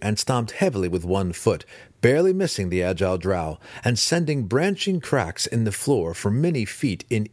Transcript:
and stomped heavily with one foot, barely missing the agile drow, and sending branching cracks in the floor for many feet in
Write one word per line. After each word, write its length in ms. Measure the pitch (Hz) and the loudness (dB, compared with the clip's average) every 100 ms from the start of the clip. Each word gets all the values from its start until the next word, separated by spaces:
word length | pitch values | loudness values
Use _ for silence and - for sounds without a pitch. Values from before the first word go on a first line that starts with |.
and 160 | 104 104 | -2 -2
stomped 320 | - 127 113 | 0 0 -2
heavily 380 | - 190 104 90 | -2 0 0 0
with 160 | 90 | -2
one 280 | 87 95 90 | 0 0 -2
foot, 320 | - 113 85 - - - _ | 0 0 0 -4 -20 -20 _
barely 320 | 117 147 190 | 2 4 4
missing 360 | 185 185 - 90 | 2 0 -2 -2
the 140 | 90 | 0
agile 340 | 87 87 95 92 | 0 0 0 0
drow, 440 | 95 90 78 78 - - | 0 -2 -2 -8 -14 -4
and 120 | 120 120 | 0 0
sending 500 | - 170 156 143 98 | 2 2 0 -2 0
branching 540 | 131 190 190 202 180 | 2 2 0 -2 -2
cracks 460 | - 139 82 - - | 0 0 0 -4 -2
in 160 | 117 | 0
the 80 | 110 | 0
floor 440 | - - 123 82 | 0 2 2 0
for 180 | 82 104 | -2 0
many 320 | 120 170 143 | 2 2 0
feet 400 | 104 - 135 87 - | -2 -2 -2 -2 -2
in 200 | 110 107 | -2 -2